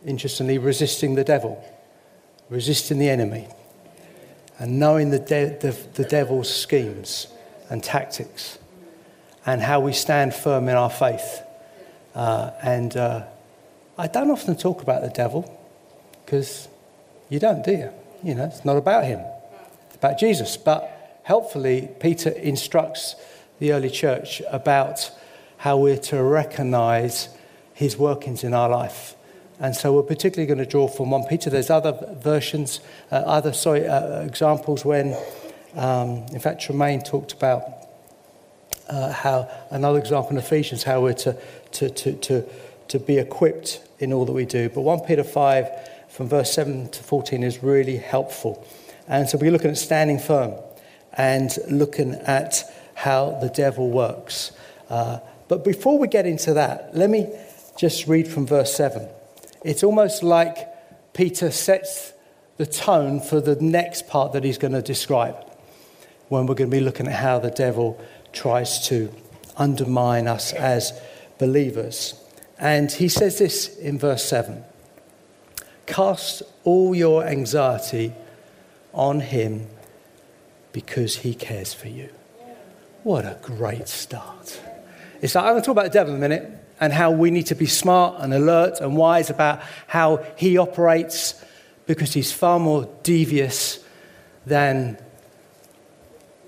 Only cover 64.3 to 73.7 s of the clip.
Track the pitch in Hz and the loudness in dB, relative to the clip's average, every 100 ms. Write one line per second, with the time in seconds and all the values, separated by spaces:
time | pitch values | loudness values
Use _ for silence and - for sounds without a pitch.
64.3 | 139 135 123 139 131 120 - - 131 117 | 0 -2 -2 -2 -2 -4 -6 0 0 0
65.3 | - - - - - - - - - _ | -4 -16 -20 -20 -20 -20 -20 -20 -20 _
66.3 | 135 127 131 131 135 131 - 127 - 131 | -2 0 0 2 2 0 -2 -6 -2 0
67.3 | 123 120 - 127 117 117 113 - - - | 0 0 -2 -2 0 -2 -4 -14 -20 -18
68.3 | - 135 120 123 - - 123 110 - - | -8 0 0 0 -4 -2 -2 -2 -8 -20
69.3 | - - - 143 131 127 127 123 120 117 | -20 -20 -2 0 0 0 2 2 2 0
70.3 | 110 - - 131 120 117 - - - - | -2 -4 -2 0 0 -2 -8 -18 -20 -20
71.3 | - 131 135 139 113 110 - - - - | -2 2 2 2 -2 -6 -6 -8 -10 -20
72.3 | - - - 147 151 147 - 180 - 202 | -20 -20 -4 2 2 2 2 2 4 2
73.3 | - 190 - - | 4 2 2 -6